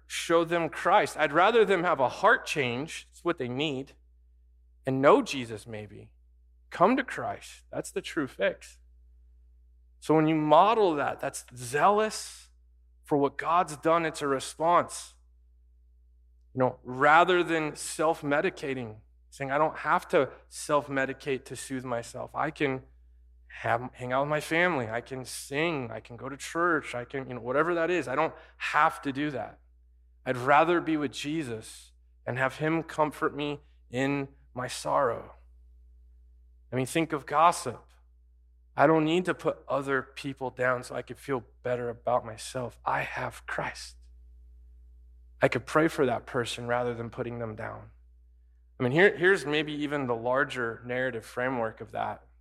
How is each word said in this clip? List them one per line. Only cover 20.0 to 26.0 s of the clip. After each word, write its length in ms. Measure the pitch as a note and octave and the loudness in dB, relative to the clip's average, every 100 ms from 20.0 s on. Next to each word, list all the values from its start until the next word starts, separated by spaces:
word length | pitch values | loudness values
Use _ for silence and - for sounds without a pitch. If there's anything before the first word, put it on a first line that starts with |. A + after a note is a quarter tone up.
| - | 2
to 240 | F3 C3+ - - | 2 2 -4 -20
self-medicate 960 | - - D3 C3+ C#3 C3+ C3 D3 C3 - | -12 0 0 0 -2 -2 -4 -6 -6 -6
to 100 | B2+ | -12
soothe 300 | - C3 B2+ | -8 -8 -4
myself. 480 | A#2+ A#2 B2 A#2 | -6 -6 -12 -10
I 160 | C3 C#3 | -6 -6
can 320 | - C#3+ C3 - - - _ - - - | -2 -2 -2 -8 -20 -20 _ -20 -20 -20
have, 420 | - A#2 A2+ B2+ | -8 -2 -2 -2
hang 200 | - B2 | -10 -4
out 80 | C3 | -2
with 80 | C#3+ | 0
my 100 | D3+ | -2
family. 500 | D3 E3 F3+ D3+ A2 | 0 2 2 2 -2
I 120 | A#2+ | -6
can 240 | A#2+ C3 - | -8 -12 -10
sing. 640 | - - C#3+ E3+ D3+ A#2 | -12 -6 -2 -2 -2 -6
I 80 | |
can 160 | A2 | -10